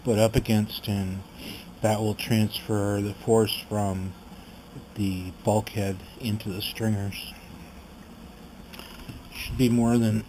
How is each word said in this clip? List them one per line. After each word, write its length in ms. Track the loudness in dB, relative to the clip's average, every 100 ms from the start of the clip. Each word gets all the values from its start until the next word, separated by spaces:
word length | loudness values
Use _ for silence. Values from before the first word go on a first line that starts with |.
put 160 | 2 6
up 160 | 6 4
against, 520 | 4 4 2 -2 -2
and 360 | 0 0 -4 -8 -14 -14 -14 -16 -2
that 180 | 0 2
will 140 | 0
transfer 880 | -2 2 4 4 0 0 2 2 2
the 140 | 0 -4
force 480 | 4 6 6 0 -2
from 460 | 0 0 0 -4 -8 -16 -18 -18 -18 -16 -16 -14
the 380 | -2 -2 -2 -6 -4
bulkhead 540 | 2 2 2 -2 -2 -4 -10 -8
into 280 | -4 -4 -4
the 120 | -6
stringers. 720 | -6 -2 0 0 -2 -8 -12 -16 -18 -18 -18 -18 -18 -20 -20 -18 -18 -18 -20 -18 -18 -16 -16 -16 -14 -14 -14
Should 240 | -10 -6 2
be 100 | 4
more 300 | 6 4 4
than 260 | 4 2